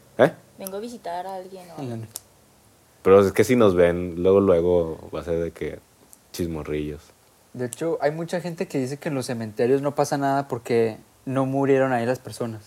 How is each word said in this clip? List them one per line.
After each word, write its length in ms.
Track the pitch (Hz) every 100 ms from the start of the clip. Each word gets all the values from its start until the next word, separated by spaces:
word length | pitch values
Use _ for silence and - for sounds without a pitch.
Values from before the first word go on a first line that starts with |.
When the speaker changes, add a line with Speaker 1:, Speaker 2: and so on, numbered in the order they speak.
| _ -
Speaker 1:
¿eh? 160 | 233 - _ -
Speaker 2:
Vengo 180 | 196 196
a 20 |
visitar 440 | 240 233 170 175 185
a 80 | 190
alguien 340 | 185 185 175 156
o 20 |
Speaker 3:
Ándale. 280 | 127 117 110 - _ _ _ _ _ _ _ _
Speaker 1:
Pero 180 | 95 98 95
es 60 |
que 120 | 98 110
si 100 | 123
nos 200 | 107 87
ven, 400 | 87 87 90 85
luego, 200 | 92 98
luego 680 | 98 85 87 87 82 78 - 80
va 60 |
a 20 |
ser 160 | 80 82
de 120 | 82
que 280 | - 76 85 _ _ _ - _
chismorrillos. 680 | - 85 80 78 76 76 73 - _ _ _ _
Speaker 3:
De 120 | 127 123
hecho, 300 | - 160 160
hay 100 | 143
mucha 300 | 156 170 180
gente 260 | 170 160 190
que 120 | 139
dice 180 | 131 143
que 100 | 170
en 60 | 135
los 120 | 123
cementerios 540 | 117 110 107 120 139
no 140 | 143 139
pasa 220 | 143 143
nada 300 | 139 139 139
porque 480 | 117 - 117 113 110 _ _ 135
no 200 | 131 131
murieron 480 | 135 135 135 131
ahí 120 | 123 117
las 140 | 127
personas, 440 | 120 110 120 110